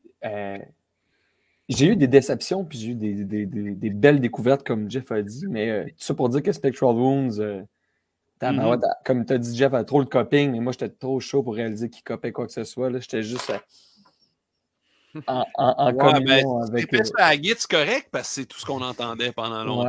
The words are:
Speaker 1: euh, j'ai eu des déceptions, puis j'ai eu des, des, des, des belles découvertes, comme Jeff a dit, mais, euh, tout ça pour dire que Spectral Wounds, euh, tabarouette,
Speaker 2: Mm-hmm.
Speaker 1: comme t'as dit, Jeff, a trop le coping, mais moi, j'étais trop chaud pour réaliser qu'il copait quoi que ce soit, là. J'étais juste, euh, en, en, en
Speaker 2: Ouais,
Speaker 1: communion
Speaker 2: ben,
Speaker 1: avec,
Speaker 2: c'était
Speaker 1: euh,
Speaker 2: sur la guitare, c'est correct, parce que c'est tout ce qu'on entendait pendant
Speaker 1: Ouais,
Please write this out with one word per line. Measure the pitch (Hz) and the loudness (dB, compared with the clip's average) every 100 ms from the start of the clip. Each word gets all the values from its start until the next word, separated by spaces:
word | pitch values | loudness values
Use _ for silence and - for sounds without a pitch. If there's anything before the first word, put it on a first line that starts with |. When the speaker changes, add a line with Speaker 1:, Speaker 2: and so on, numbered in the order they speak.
| _ _ | _ _
Speaker 1:
euh, | 110 104 101 98 - _ _ _ _ _ _ _ _ _ - | -10 -6 -8 -10 -14 _ _ _ _ _ _ _ _ _ -4
j'ai | 117 160 | 4 4
eu | 214 | 6
des | 131 | 6
déceptions, | 135 131 120 - 185 | 6 6 0 -2 -4
puis | 160 127 | -4 -8
j'ai | 110 | -8
eu | |
des, | 120 107 101 | -6 -4 -4
des, | 98 107 | -4 -4
des, | 95 104 104 | -4 -6 -6
des | 98 107 | -6 -6
belles | 101 143 143 | 4 6 6
découvertes, | 120 - 117 135 - | 2 0 2 2 0
comme | 110 104 | -4 -4
Jeff | 131 - | -6 -4
a | 110 | -4
dit, | 101 120 196 | -4 -6 -8
mais, | 113 113 | -4 -2
euh, | 104 | -4
tout | - - | -6 -8
ça | - | -6
pour | 147 127 | 0 0
dire | 135 | 0
que | 202 | 0
Spectral | 156 139 - 131 117 | -2 -2 2 2 4
Wounds, | 131 139 131 104 | 4 2 0 -2
euh, | 104 98 104 _ _ _ _ _ _ - | -4 -6 -12 _ _ _ _ _ _ -6
tabarouette, | 127 139 113 123 | -2 0 2 2
Speaker 2:
Mm-hmm. | 120 - | 0 -2
Speaker 1:
comme | - 123 113 | 0 0 0
t'as | 127 | -2
dit, | 117 | -2
Jeff, | 117 135 | 0 2
a | 127 | 2
trop | 107 143 | 2 2
le | 127 | 2
coping, | 127 110 143 143 | 0 2 2 2
mais | 117 | 0
moi, | 123 | -4
j'étais | 123 110 | -4 -8
trop | - 131 131 | -8 -6 -6
chaud | - 139 | -2 -2
pour | 123 107 | -2 -2
réaliser | 113 107 117 | -4 -4 -8
qu'il | - | -10
copait | - 113 120 | -10 -8 -8
quoi | 117 117 | -8 -8
que | |
ce | - | -8
soit, | 110 - 127 | -8 -4 -4
là. | 123 | -4
J'étais | - 113 | -6 -6
juste, | 110 123 - | -4 -6 -6
euh, | 101 - _ _ _ _ _ _ _ _ _ _ _ _ _ _ 156 135 | -8 -10 _ _ _ _ _ _ _ _ _ _ _ _ _ _ -12 -4
en, | 127 - - | -4 -4 0
en, | 123 123 | 0 2
en | 135 | 2
Speaker 2:
Ouais, | 127 | 4
Speaker 1:
communion | 143 147 135 135 135 120 | 6 6 6 4 4 0
Speaker 2:
ben, | 113 | -2
Speaker 1:
avec, | 120 | -2
Speaker 2:
c'était | 151 208 | 0 0
Speaker 1:
euh, | |
Speaker 2:
sur | 214 214 | 0 4
la | 170 147 | 4 4
guitare, | 175 226 | 0 -2
c'est | - | 0
correct, | 170 151 262 - | 2 2 0 -4
parce | 135 - | -8 -6
que | |
c'est | 139 131 | -8 -8
tout | - | -10
ce | |
qu'on | - 135 | -6 -6
entendait | 127 123 117 113 120 | -6 -6 -6 -4 -4
pendant | 117 113 110 | -4 -6 -4
Speaker 1:
Ouais, | 110 113 | -4 -2